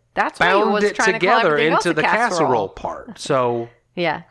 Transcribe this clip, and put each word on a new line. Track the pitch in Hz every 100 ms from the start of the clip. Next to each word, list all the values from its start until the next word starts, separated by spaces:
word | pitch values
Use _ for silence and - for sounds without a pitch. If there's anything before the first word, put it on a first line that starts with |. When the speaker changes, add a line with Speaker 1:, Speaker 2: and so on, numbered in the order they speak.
| _
Speaker 1:
That's | - 277 -
why | 170
he | 196
Speaker 2:
bound | 220
Speaker 1:
was | 208
Speaker 2:
it | 208 190
Speaker 1:
trying | 220 170
to | 180
call | 226
Speaker 2:
together | 190
Speaker 1:
everything | 147 151
else | 320 180
Speaker 2:
into | 151
Speaker 1:
a |
Speaker 2:
the | 165
casserole | 214 233 175 147 120 98
Speaker 1:
casserole. |
Speaker 2:
part. | - - - - -
So | - 135 123 120 117 _
Speaker 1:
<laughs> | _ -
Yeah. | 170 151 -